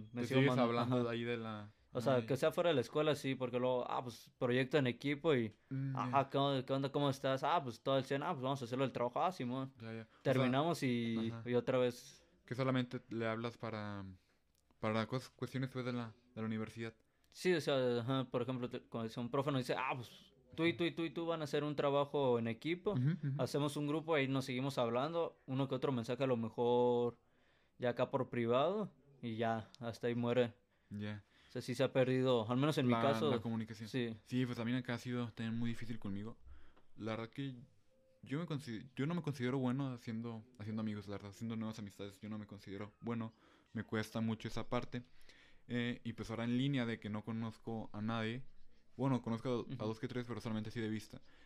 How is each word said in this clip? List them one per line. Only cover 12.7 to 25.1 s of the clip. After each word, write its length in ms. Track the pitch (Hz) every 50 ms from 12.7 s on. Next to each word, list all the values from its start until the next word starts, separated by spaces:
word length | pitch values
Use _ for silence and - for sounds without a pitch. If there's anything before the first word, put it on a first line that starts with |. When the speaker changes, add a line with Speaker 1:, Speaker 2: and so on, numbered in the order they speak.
| 127 127 123 - 127 123 - -
Speaker 2:
le 160 | 104 113 113 113
hablas 280 | 110 113 117 120 113
para, 480 | - 117 113 110 107 104 104 104 101 98 95 92 - _ _ _ _ _ _ _ _ _ _ _ -
para 260 | - 110 110 110 110
cosas, 220 | - 127 131 - -
cuestiones, 400 | _ - 127 120 - 127 135 135
pues, 140 | - 127 120
de 80 | 123
la, 200 | 123 120 117 113 113 _ _ _ -
de 60 | 110
la 60 | 110
universidad. 480 | 110 110 110 110 113 - 113 113 113 - _ _ _ _ _ _ _
Speaker 1:
Sí, 200 | - - - 185 180
o 60 | 156
sea, 400 | - 156 139 131 127 123 120 120
ajá, 260 | 113 127 135 131 123 -
por 120 | - 123
ejemplo, 260 | 117 127 131 120 123 120
te, 120 | - 120
cuando 320 | - - - 117 113 113 - 127
un 100 | 120 117
profe 200 | 139 139 131 151
nos 80 | 139 131
dice, 140 | 123 - 143 -
ah, 140 | 127 135 147
pues, 160 | 127 113 - - - - - _ _ - - -
tú 80 | - 165
y 80 | 170 165
tú 80 | 170 175
y 60 | 160
tú 100 | 135 165 165
y 60 | 160
tú 160 | - 175 170
van 140 | 165 165 160
a 40 | 151
hacer 180 | 139 - 147 147
un 120 | 151 143
trabajo 600 | 143 147 143 139 143 143 139 - 143 139 127 120 117
en 100 | 113 113
equipo, 440 | 110 - - 151 170 180 - 214
Speaker 2:
Ujú, 180 | 196 127 127 147 175 - - 139
ujú. 60 | 135 143
Speaker 1:
hacemos 340 | 127 - - 143 147 147 143
un 100 | 147 147
grupo, 280 | 143 147 160 151 165 165
ahí 120 | 147 135 131
nos 160 | 139 135 127
seguimos 340 | - 123 123 135 143 135 135
hablando, 600 | 120 117 117 135 139 160